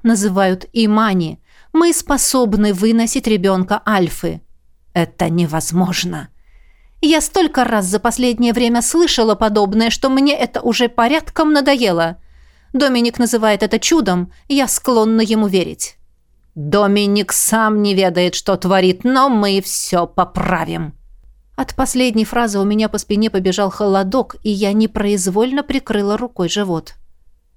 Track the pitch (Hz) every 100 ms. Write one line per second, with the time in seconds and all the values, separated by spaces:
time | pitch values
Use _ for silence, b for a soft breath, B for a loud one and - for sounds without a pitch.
0 | 226 214 202 190 185 185 - 233 214 214
1 | 220 185 160 156 b b b 320 339 -
2 | - 277 - 262 226 208 208 180 220 226
3 | 226 269 233 208 190 185 185 208 208 202
4 | 165 - 170 160 - - _ _ _ 170
5 | 160 - 170 170 165 160 - 165 185 165
6 | 180 170 180 - _ - - _ _ -
7 | 302 320 - 381 311 269 233 220 185 202
8 | 233 254 247 233 240 233 233 240 - 330
9 | 339 - 220 208 220 208 196 214 233 -
10 | 269 269 285 - 233 - 240 226 233 -
11 | 233 311 - - 311 294 277 269 214 170
12 | 165 170 - - - _ - 262 277 240
13 | 233 233 233 226 220 202 214 226 - 330
14 | 190 180 180 b b 277 254 - - 233
15 | 220 226 220 220 208 185 160 151 - _
16 | - _ _ _ _ 156 147 202 202 208
17 | 202 208 - - - 220 220 208 208 190
18 | 185 175 180 - - 185 185 190 185 180
19 | 247 262 269 220 202 196 190 - - 175
20 | 170 - 175 - - 175 160 165 156 -
21 | - - - - _ - 254 - 262 254
22 | 254 220 214 240 226 202 202 214 214 208
23 | - 208 220 196 185 180 196 - 202 196
24 | 190 254 - - 214 196 202 214 220 214
25 | 202 202 185 196 254 277 285 - - 214
26 | 202 214 240 - - 202 190 160 - -
27 | - - - _ _